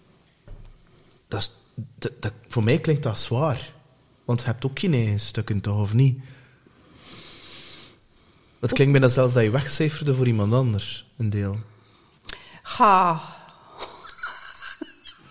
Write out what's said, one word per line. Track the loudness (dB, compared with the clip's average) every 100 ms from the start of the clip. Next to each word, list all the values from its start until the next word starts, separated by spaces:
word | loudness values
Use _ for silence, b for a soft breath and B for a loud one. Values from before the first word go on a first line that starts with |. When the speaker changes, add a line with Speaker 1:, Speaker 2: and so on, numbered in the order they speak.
| _ _ _ _ -20 -20 -20 -20 b b b b -10
Speaker 1:
Dat | -6
is | -6 -8 _ -16 -16 -10
D-, | -10 -6
dat, | -8 -8 -6
voor | 0
mij | 2 2
klinkt | 2 0
dat | -2 -4
zwaar. | -2 0 0 -2 -8 -20 _ _ _ _ -4
Want | -2
je | -2
hebt | -4 -6
ook | -2
geen | 0
eigen | 2 2 -2
stukken, | -4 -6 -4 -2
toch, | -2 -2
of | 2
niet? | 4 4 2 B B B B B _ B B B B B B B B B B B B _ _ _ _ _ _
Het | -2
klinkt | 2 6
bijna | 6 6
zelfs | 6 4
dat | 4
je | 2
wegcijferde | 2 0 0 -2 -2 0 2
voor | 2
iemand | 2 2
anders, | 2 2 0 -4 -10 -14 -6
een | -2
deel. | -2 -2 -4 -10 B B B B B B B B B
Speaker 2:
Ha. | -8 2 6 6 4 0 B B -20 -20 -20 -18 -18 -16 -18 -14 -14 -14 -18 -16 -16 -14 -16 -18 -20 -20 -8